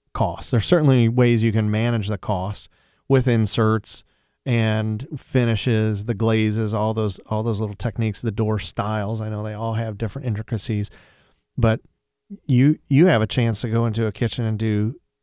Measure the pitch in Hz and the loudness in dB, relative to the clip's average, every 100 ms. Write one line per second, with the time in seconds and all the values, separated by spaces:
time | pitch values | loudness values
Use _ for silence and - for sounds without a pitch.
0 | _ - 92 85 - 117 - 175 151 131 | _ -2 -2 -2 -2 -2 2 4 6 4
1 | 117 120 123 117 113 110 107 107 120 117 | 4 4 4 4 2 2 0 0 0 -2
2 | 98 104 - 95 95 104 - _ _ _ | -2 -6 -4 -4 -4 -8 -14 _ _ _
3 | - 135 123 117 107 - 110 110 - - | 0 2 4 2 2 2 2 2 -4 -14
4 | - _ _ _ - 120 113 110 110 107 | -16 _ _ _ -2 0 0 0 -2 -6
5 | 135 143 - 127 120 110 - 110 110 104 | -8 -12 -2 0 2 0 0 0 0 -2
6 | 107 101 113 113 110 107 107 104 107 110 | -4 -2 0 2 2 0 -2 -2 -2 0
7 | 107 - - 107 117 104 107 101 120 - | -2 -4 -6 -4 -2 -4 -4 -6 -6 -2
8 | 110 - 113 107 110 107 - - 104 107 | -4 -2 -4 -2 -2 -2 -4 -6 -4 -4
9 | 101 110 110 107 107 107 113 110 113 104 | -4 -4 -6 -6 -8 -6 -4 -4 -4 -6
10 | 110 143 127 104 - 107 - 107 104 - | -8 -6 -6 -6 -4 -6 -4 -4 -4 -10
11 | _ _ _ _ _ - 117 110 - _ | _ _ _ _ _ 0 2 2 -4 _
12 | _ _ _ 202 - 123 139 156 _ 135 | _ _ _ -12 0 4 4 2 _ 4
13 | 180 120 107 - 117 107 117 113 117 110 | 6 4 2 0 0 -2 -2 0 0 0
14 | 110 - 117 - 113 107 110 104 107 - | -2 -2 -4 -2 -4 -2 0 0 0 -4
15 | _ _ | _ _